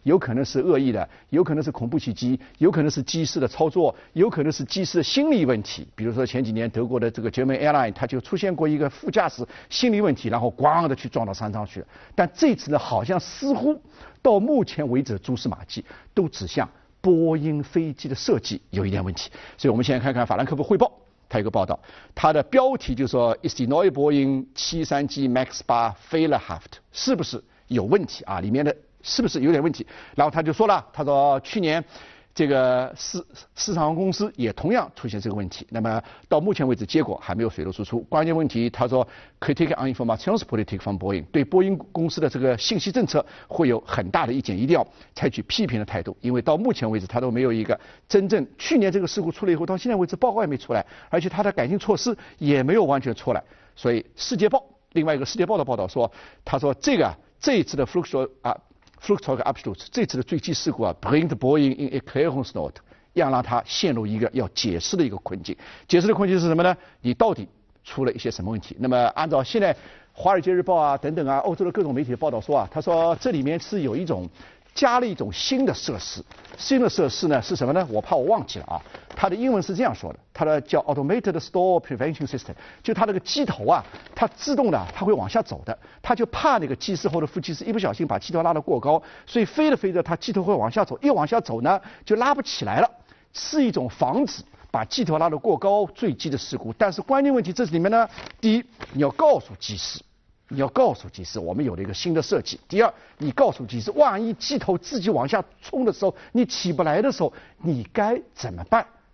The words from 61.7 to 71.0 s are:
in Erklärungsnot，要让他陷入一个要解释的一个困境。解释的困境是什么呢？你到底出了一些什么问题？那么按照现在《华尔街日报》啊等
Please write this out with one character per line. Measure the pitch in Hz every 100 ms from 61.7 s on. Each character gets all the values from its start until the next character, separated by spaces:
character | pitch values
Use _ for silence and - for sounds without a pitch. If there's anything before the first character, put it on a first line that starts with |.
| 131
in | 143 135
Erklärungsnot， | - 131 165 139 123 101 73 - _ - _
要 | 170 143
让 | 127
他 | 113 120 -
陷 | - 185
入 | 117 107
一 | 110
个 | 113
要 | 127 104
解 | - 113 85
释 | - 185
的 | 139
一 |
个 | 95
困 | - 92
境。 | 85 80 - - -
解 | 170
释 | 202
的 | 214
困 | 196
境 | 185
是 | 170
什 | 160
么 |
呢？ | 175 175 - _
你 | 123
到 | 123 113
底 | - 95 _ _ _
出 | - - 123
了 |
一 | 113
些 | 117
什 | -
么 | 92
问 | 110
题？ | - 80
那 | 131
么 | 123 120
按 | - 156
照 | 143
现 | 127 226
在 | 190 - - - _
《华 | - 185
尔 | 190
街 | 170
日 | 180
报》 | 180 170
啊 | 147
等 | 139